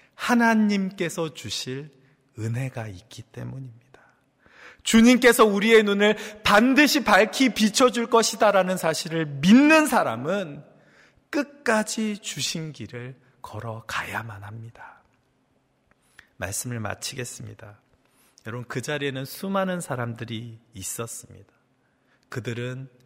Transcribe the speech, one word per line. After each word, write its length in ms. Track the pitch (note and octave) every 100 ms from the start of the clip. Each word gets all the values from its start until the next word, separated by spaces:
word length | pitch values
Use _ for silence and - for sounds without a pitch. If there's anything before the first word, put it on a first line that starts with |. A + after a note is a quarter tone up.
| _ -
하나님께서 1160 | - A#3+ A#3 A3 G#3 G3+ F#3+ F#3 E3+ F3 D#3+
주실 580 | - G#2 - B2+ C3+ D3+ _ _ _ _ -
은혜가 500 | A2 A#2 C3 B2 A2
있기 360 | F2+ - -
때문입니다. 560 | - B2 A#2+ C3 C3 A#2 _ _ _ _ _ _ _ _ - -
주님께서 600 | - A3+ A#3 B3+ B3+ A#3 A3
우리의 380 | G3+ A3 A3
눈을 320 | G#3 G3+ G#3 G#3 - -
반드시 600 | - G#3 B3+ C4+ D4+ D4
밝히 500 | A3 G3 G#3+ - C4
비춰줄 540 | - G#3+ - B3+ A#3+ A#3
것이다라는 680 | A3+ G#3+ G#3 G#3+ G3 F#3 F#3
사실을 480 | E3 D#3 E3 E3 D3+
믿는 600 | C#3 E3+ B3 D4 D#4 D4+
사람은 760 | A3+ D3 A2+ C#3+ G3 E3+ D3 - _ _ _ _ _ -
끝까지 880 | - C#4+ - - A3 G#3+ - G#3+ G3+
주신 520 | - D3 - E3 D#3
길을 440 | C#3+ G#2 A#2+ B2+ C3+ _ _
걸어가야만 1040 | - G#2+ A2+ A2 - - - G#2+ A2+ G2+
합니다. 580 | G2+ A2+ A2+ - - - _ _ _ _ _ _ _ _ _ _ _ _ - -
말씀을 420 | F#2 - B2+ A#2
마치겠습니다. 1000 | G#2+ G2 - C3+ A#2+ - A2 G#2+ G#2 G#2 _ _ _ _ _ _ A2
여러분, 180 | B2 A#2
그 140 | C3
자리에는 440 | C3+ D3 C#3+ C3 C3+
수많은 560 | - G3 G3 F#3+ F3+
사람들이 800 | - B2 A#2 A2+ A2+ A2+ A#2+ A2+ _
있었습니다. 800 | F#2+ F#2+ - A#2 - - F#2 F#2+ _ _ _ _ _ _ _ -
그들은 600 | B2 A2+ A#2 B2 B2+ C3 _